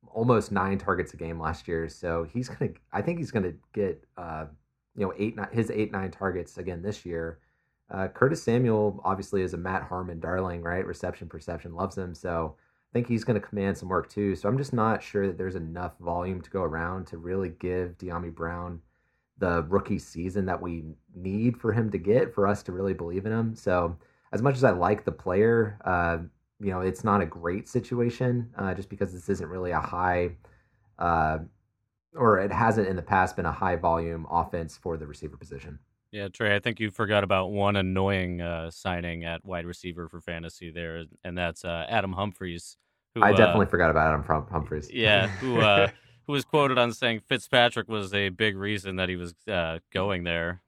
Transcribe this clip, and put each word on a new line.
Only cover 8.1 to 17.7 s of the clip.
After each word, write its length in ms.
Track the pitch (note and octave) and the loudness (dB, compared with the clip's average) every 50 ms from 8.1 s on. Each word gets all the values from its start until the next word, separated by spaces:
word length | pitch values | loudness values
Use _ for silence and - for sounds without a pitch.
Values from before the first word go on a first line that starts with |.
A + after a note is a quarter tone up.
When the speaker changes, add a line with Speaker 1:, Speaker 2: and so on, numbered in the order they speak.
| - - B2 C#3 E3 D#3+ | 2 2 2 2 2 0
Speaker 1:
Samuel 600 | - - A2+ B2 B2+ A#2+ A2 G#2+ G#2 G#2 F#2+ - - | 0 2 2 4 4 4 4 4 2 2 0 -2 -2
obviously 400 | F2+ F#2+ F#2+ G2 - - G2 F#2 | -2 -2 -2 -4 -4 -2 -2 -2
is 100 | F2+ E2 | -2 -4
a 60 | E2 | -6
Matt 240 | F2 F#2 F#2+ F#2+ E2+ | -4 -2 -2 -2 -4
Harmon 380 | - F2+ F2+ F2+ F2+ E2+ E2 | -4 -6 -6 -6 -6 -8 -6
darling, 420 | E2 E2 F2 F#2 F#2+ F#2 F2 F2 E2+ | -4 -2 -2 -2 -2 -2 -4 -4 -4
right? 240 | E2+ F2 F#2 F#2+ | -4 -2 -2 -4
Reception 420 | - F2 - - F2+ F2+ - F#2+ E2+ | -4 -6 -6 -6 -6 -6 -8 -12 -14
perception 460 | - D#2+ - - E2+ E2 - F2 E2 | -14 -12 -10 -8 -8 -8 -8 -12 -6
loves 240 | E2 F#2 F#2+ F#2 G2 | -6 -6 -4 -4 -6
him. 160 | F#2 F2+ E2+ | -8 -8 -10
So 400 | - - F2+ E2+ E2 E2 D#2 - _ _ _ _ _ _ _ _ | -8 -6 -4 -2 -2 -2 -4 -6 _ _ _ _ _ _ _ _
think 140 | A#2+ A#2+ | -2 0
he's 180 | - A#2+ A2+ A2 | 2 0 0 2
gonna 160 | - A#2 G#2 | 0 0 0
command 380 | - - - G#2 G2 G2 F#2+ - | 0 -4 -4 -2 -2 -2 -2 -4
some 100 | - F2+ | -4 -2
work 200 | F#2 F2 - - | 0 0 0 -2
too. 240 | - G#2 G#2 G2 F#2+ | -4 -2 0 0 0
So 120 | F2+ - G2+ | 0 0 -2
I'm 100 | A#2+ C3+ | 0 0
just 140 | C#3+ C3+ - | -2 -2 0
not 300 | A#2+ A2 A2 A2 G2+ - | 2 2 2 2 0 -4
sure 240 | - - G#2 G2 | -4 -2 0 0
that 120 | G2 F2+ F2 | 0 -2 -4
there's 160 | F#2 F#2+ F#2 | -6 -6 -6
enough 420 | F#2 E2 D#2+ E2 F2 F2+ E2+ - _ | -6 -8 -8 -8 -8 -8 -8 -10 _
volume 420 | F2 E2+ E2+ F2 F2 F#2 F#2+ F2+ | -6 -4 -4 -2 -2 -4 -6 -6
to 100 | D#2+ - | -8 -6
go 120 | - G2 F#2 | -4 -2 -2
around 440 | E2 D2+ E2 E2 F2 F#2 F#2 F2+ - | -2 -2 -2 -4 -4 -4 -6 -8 -10
to 100 | - E2 | -12 -12
really 320 | E2 F2 F#2 F#2+ F#2+ F2 | -6 -4 -2 -2 -2 -4
give 460 | D#2+ _ - F2+ | -6 _ -4 -2